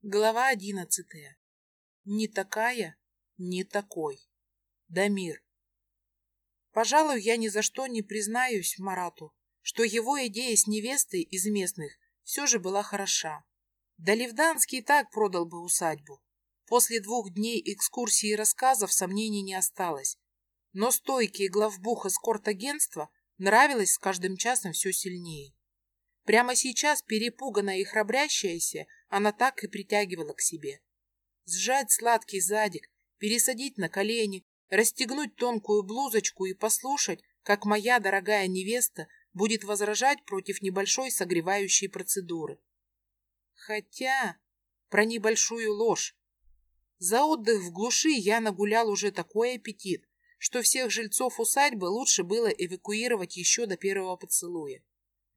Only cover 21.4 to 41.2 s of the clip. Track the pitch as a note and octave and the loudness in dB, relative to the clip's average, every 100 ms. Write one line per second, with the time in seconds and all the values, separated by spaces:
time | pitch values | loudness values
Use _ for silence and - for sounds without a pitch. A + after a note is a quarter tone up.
21.4 | G3 F#3+ G#3+ G3 G3+ A#3+ G3 - - G#3+ | -2 0 0 -2 -4 -4 -2 -4 -2 -2
22.4 | - G3 B3+ D4 - - - _ _ _ | -2 -4 -4 -4 -4 -4 -12 _ _ _
23.4 | F#3+ A3 C#4+ C4 G#3+ - F#3+ F#3 F#3 F#3+ | 4 8 8 6 2 2 0 -2 -4 -2
24.4 | A#3 B3+ F#3 D#3 F#3+ F#3 F#3+ F3+ E3+ D#3 | -2 0 -2 -4 -2 -2 -4 -8 -10 -12
25.4 | C#3 _ _ _ _ _ _ _ - A3 | -14 _ _ _ _ _ _ _ 4 4
26.4 | B3 B3+ C4 - D4 - - A3 A#3 - | 6 2 0 0 2 2 2 -2 -2 -4
27.4 | C4+ G3+ G3+ F#3+ G3 A3 G#3 B3 D4 - | -2 0 0 -2 0 0 2 2 2 0
28.4 | G3 E3+ - D#3 D3+ - _ G3+ G#3 G#3 | -2 -2 -4 -6 -10 -16 _ 0 2 2
29.4 | B3+ C4 G3+ G3+ G3 G#3 G3+ F3 D3+ - | 0 0 -10 -10 -2 0 0 -4 -8 -4
30.4 | - D#3+ C#3 C#3 _ _ _ _ _ _ | -4 -4 -12 -14 _ _ _ _ _ _
31.4 | - F3 A3 C4+ C#4 - A#3 A3+ - G3 | -10 -4 0 0 2 0 4 2 2 -4
32.4 | F3+ G#3+ G#3+ E3 - _ _ _ G#3+ A#3 | 0 2 0 -2 -14 _ _ _ -2 2
33.4 | - A#3+ C4+ - E3 - G#3 A#3 G#3+ F#3+ | 2 0 -6 -4 -4 -2 0 0 -2 -4
34.4 | _ _ _ G3 A3+ - B3+ C4+ D4 _ | _ _ _ 2 2 0 -4 -4 -6 _
35.4 | B3 A3+ - G#3 F#3+ A3+ C#4 A3+ G3 - | -2 -2 2 2 2 -4 0 0 0 -6
36.4 | F#3+ F#3 A3 - B3+ C#4 - E3 _ _ | -8 -4 -2 0 -2 -2 -2 -4 _ _
37.4 | - G3+ G#3 G#3+ G#3 B3 G3+ G3 F#3 G#3 | 0 0 2 0 4 2 4 2 2 0
38.4 | F#3 F#3 F#3 A#3+ - - D#3 _ _ F3 | 2 -2 -2 0 0 -4 -14 _ _ -2
39.4 | G#3+ A3 G3 G#3 G#3 G#3+ C4 C#4+ - G3 | 0 0 -2 -2 0 2 2 2 -2 -8
40.4 | G3 G3 F#3+ F#3 G3 - C4 - | -6 -6 -2 -2 0 0 -2 -2